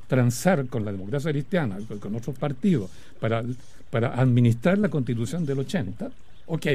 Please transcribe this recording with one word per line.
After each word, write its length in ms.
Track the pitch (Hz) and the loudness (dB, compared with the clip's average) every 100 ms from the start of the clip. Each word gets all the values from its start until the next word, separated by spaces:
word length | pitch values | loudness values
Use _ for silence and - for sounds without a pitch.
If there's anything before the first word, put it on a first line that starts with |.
| - | 0
transar 580 | 127 123 117 180 170 127 | 4 4 4 2 2 0
con 180 | 120 | -2
la 80 | 104 | -4
democracia 400 | 98 98 139 160 | -6 -4 -2 -2
cristiana, 460 | 147 - 180 123 95 113 | -2 0 0 0 -4 -8
con, 120 | 104 | -8
con 160 | 101 113 | -6 -6
otros 200 | 135 135 | -6 -4
partidos, 520 | 147 135 208 147 92 - - - | -4 0 2 2 0 -10 -12 -4
para, 240 | 113 113 120 127 - - - | -2 0 -2 -6 -10 -12 -2
para 280 | 117 120 123 | 0 0 4
administrar 600 | 131 123 120 117 175 202 | 6 8 6 6 4 4
la 100 | 190 | 2
Constitución 560 | 151 120 117 117 165 147 | 0 -2 -2 -2 -2 -2
del 140 | 139 | -2
ochenta, 500 | 135 180 92 - 240 - - - - | -2 -2 -2 -6 -8 -10 -12 -12 -6
ok, 180 | 160 151 | -2 0